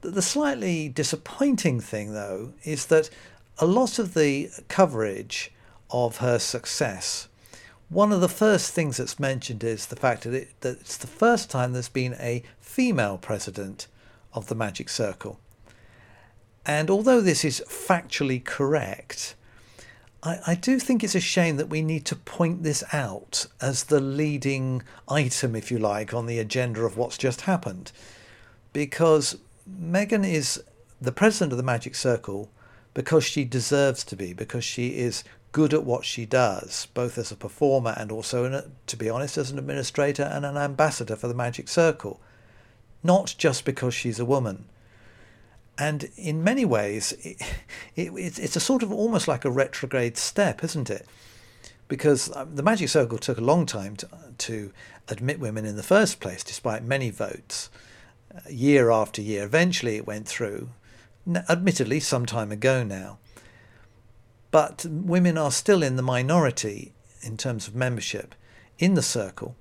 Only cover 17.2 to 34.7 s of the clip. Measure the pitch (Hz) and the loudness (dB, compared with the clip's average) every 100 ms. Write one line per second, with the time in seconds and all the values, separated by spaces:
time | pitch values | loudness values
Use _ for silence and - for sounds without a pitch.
17.2 | 190 151 156 127 - - - 175 - - | 6 4 2 -2 -8 -12 0 0 0 -4
18.2 | 143 127 - - 139 151 101 98 - - | 0 -2 -4 -2 2 2 -2 -10 -12 -10
19.2 | - - - - - - - - - - | -10 -12 -20 -20 -20 -20 -20 -20 -20 -10
20.2 | 160 170 - 175 180 262 254 247 214 190 | -6 -4 0 0 2 0 4 2 2 0
21.2 | - - 170 143 151 156 156 160 - 139 | 2 2 2 2 -2 -2 0 -2 -4 -8
22.2 | - - 170 175 160 143 - 151 123 95 | -8 0 0 0 -2 -2 -2 -2 -2 -8
23.2 | - - - - 131 131 - 151 135 135 | -6 -6 -6 -4 -2 -2 4 4 4 0
24.2 | 151 147 135 135 131 127 - - - 143 | 0 0 0 0 -2 -4 -6 -20 -2 0
25.2 | 131 - 135 113 - 120 107 104 107 120 | 2 0 -2 -2 -2 0 0 0 -2 -4
26.2 | 117 117 107 131 123 110 113 95 117 - | -4 -4 -2 -2 -2 0 -2 0 -4 0
27.2 | 135 123 - 180 147 92 92 - - - | -2 -2 0 0 0 -10 -14 -20 -20 -20
28.2 | - - - - _ 139 147 - 165 156 | -20 -20 -20 -20 _ -4 -4 4 6 6
29.2 | 139 - - - - 190 165 180 208 220 | 4 -6 -14 -20 -18 -10 0 0 2 2
30.2 | 196 160 135 - - _ - - 127 123 | 2 0 0 -4 -8 _ -20 -6 -4 4
31.2 | 214 214 165 123 131 120 - - 131 120 | 4 4 0 0 0 -2 -2 -2 0 0
32.2 | - 98 107 _ - - _ - 127 160 | -2 -10 -10 _ -20 -20 _ -8 4 4
33.2 | 131 - 127 123 117 143 139 127 - 95 | 4 -2 0 -2 2 4 4 2 -6 -8
34.2 | 95 90 - 123 117 | -8 -8 -6 -6 -6